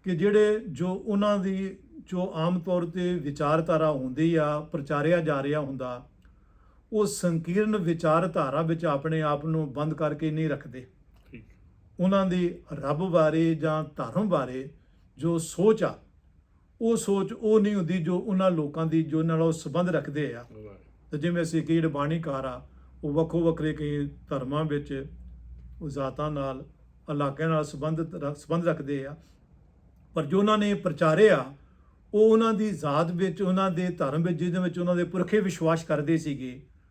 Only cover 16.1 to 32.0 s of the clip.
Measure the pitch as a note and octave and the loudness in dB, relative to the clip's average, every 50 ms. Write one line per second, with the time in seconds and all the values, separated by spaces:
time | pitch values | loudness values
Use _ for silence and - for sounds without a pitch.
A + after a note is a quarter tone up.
16.1 | _ _ _ _ _ _ _ _ _ _ _ _ _ - A#3 A3+ A3+ F#3+ - G3+ | _ _ _ _ _ _ _ _ _ _ _ _ _ -2 0 0 0 2 2 0
17.1 | G3 G3 F3+ - A3+ - A3+ G#3+ A3 G#3+ G3 G#3 G#3 G3 E3+ D#3 F#3 F#3 D#3 F#3 | 0 0 0 -2 -4 -2 2 4 4 6 4 4 2 0 0 0 -2 -2 0 0
18.1 | F3+ G3 - A3+ F#3+ F#3 F#3+ F#3+ F3 D#3 D3 C#3+ D#3 D#3+ D#3+ D#3+ D#3+ D#3+ D#3+ D3 | -2 -2 -2 0 0 2 4 4 2 2 -2 -2 -2 -4 -2 0 0 0 0 0
19.1 | D#3 D#3+ D#3+ E3 D#3+ D#3+ E3 E3 D#3+ - - D#3+ C3+ F3 F3+ F3+ D#3+ D3 D3 D3+ | 0 0 0 2 2 2 2 2 0 -2 -4 -4 -2 -2 0 0 0 -2 -2 -4
20.1 | C#3 D3+ C#3+ B2 A#2 A#2+ A#2+ - A2+ G#2+ G#2+ G#2 G2 F#2 - - - _ _ - | -6 -4 -4 -4 -6 -10 -14 -16 -18 -20 -18 -18 -20 -20 -20 -20 -20 _ _ -8
21.1 | D#3 D3 D3+ F3 F3 E3+ E3 E3 E3 D#3+ D3+ D#3 E3 E3 D#3+ D#3 C#3+ C#3+ C#3+ D3+ | -6 -4 -2 0 0 0 0 0 0 -2 0 2 2 2 2 2 0 0 -2 0
22.1 | E3 E3 E3 D#3 C#3 C3 C3+ B2+ B2 B2 - - - - - - - - - D3 | -2 -2 -2 -4 -4 -4 -4 -6 -8 -10 -14 -20 -20 -20 -20 -20 -16 -8 -6 -2
23.1 | C#3+ D#3+ D#3+ D#3+ E3+ E3+ E3 E3 D#3+ D#3 D3+ D#3 D#3 D3+ D3 D3 D3 D3 C#3+ C#3 | 0 0 0 2 2 2 2 2 2 0 -2 -4 -2 -4 -4 -4 -2 -4 -4 -6
24.1 | - - - - D3 C3 B2 C3 C#3+ D3+ D#3+ D3+ D3 C#3+ C#3+ - C#3 C3+ C#3+ C#3+ | -8 -12 -10 -6 -6 -6 -4 -2 -2 -2 -2 0 -2 -4 -4 -6 -8 -8 -8 -10
25.1 | - - - - - - - - - - - - - - E3 C#3+ C3+ C#3 C3+ C3 | -14 -16 -18 -18 -18 -18 -18 -18 -18 -18 -18 -18 -14 -12 -10 -8 -6 -4 -6 -6
26.1 | B2 D3 D3+ D3+ D3+ C#3+ C3+ C3+ C3 C3+ - - - _ - - - - - - | -4 -4 -4 -4 -4 -4 -4 -4 -6 -8 -12 -16 -20 _ -20 -20 -20 -16 -10 -6
27.1 | D3 D3 C#3+ C#3 C#3 D3+ D#3 D#3+ D#3+ D3+ D3 D3 - C3+ D3 D#3 D#3+ E3 D#3+ E3 | -4 -2 -2 -2 -2 -2 0 0 2 0 0 -2 -6 -6 -4 -2 -2 -2 -4 -6
28.1 | F3+ E3 C#3+ C#3+ D3 - - - E3 F3 E3+ E3+ D3+ - C3+ C3+ C#3+ C3+ C3+ C#3 | -6 -6 -6 -6 -6 -6 -6 -2 -2 0 2 0 0 -2 -4 -6 -6 -6 -6 -8
29.1 | D3+ - - - - _ _ _ - - - _ _ _ _ - _ - - - | -12 -16 -20 -20 -20 _ _ _ -20 -20 -20 _ _ _ _ -20 _ -20 -14 -8
30.1 | - E3 D3 C#3 F3+ G3 G3+ G#3+ G#3+ G#3 G#3 G3+ G3+ - - F3 D3+ - F3 D#3 | -4 -4 -2 2 2 4 4 4 4 4 4 2 0 0 -2 -2 0 2 4 4
31.1 | D#3 E3+ G#3+ G#3 E3 C3+ B2+ C3+ C#3+ - - - - - - _ _ _ | 6 8 8 8 6 6 0 -4 -12 -18 -20 -20 -20 -20 -20 _ _ _